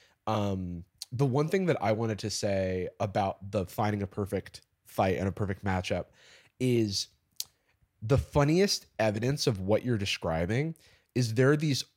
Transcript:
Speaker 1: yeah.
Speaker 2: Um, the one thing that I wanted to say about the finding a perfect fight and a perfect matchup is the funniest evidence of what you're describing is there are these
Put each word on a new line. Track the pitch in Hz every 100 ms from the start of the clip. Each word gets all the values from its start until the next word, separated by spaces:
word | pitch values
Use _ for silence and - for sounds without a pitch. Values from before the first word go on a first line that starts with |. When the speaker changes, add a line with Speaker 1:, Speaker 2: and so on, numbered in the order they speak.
| _ _ -
Speaker 1:
yeah. |
Speaker 2:
Um, | 110 101 95 90 87 - - -
the | 123 143
one | 135 156
thing | 196 180
that | 135
I | 104
wanted | 110 117 104
to | 107
say | - - 98 92 92 90 -
about | 104 107 98 - 98
the | 98 90
finding | - 107 104
a | 98
perfect | - 98 95 - - _ _ -
fight | - 98 90
and | 95
a |
perfect | 90 98 98
matchup | 98 92 - 90 - _ - - _ -
is | 127 120 107 98 - _ _ - - _ _ _ _ -
the | 110 139
funniest | - 147 143 170 202 - - -
evidence | 110 104 123 143 143
of | 95
what | 95 107
you're | 127 110
describing | 98 - 90 80 87 120 160 - _ _ _
is | 123 117
there | 113 131
are | 151
these | 156 127 -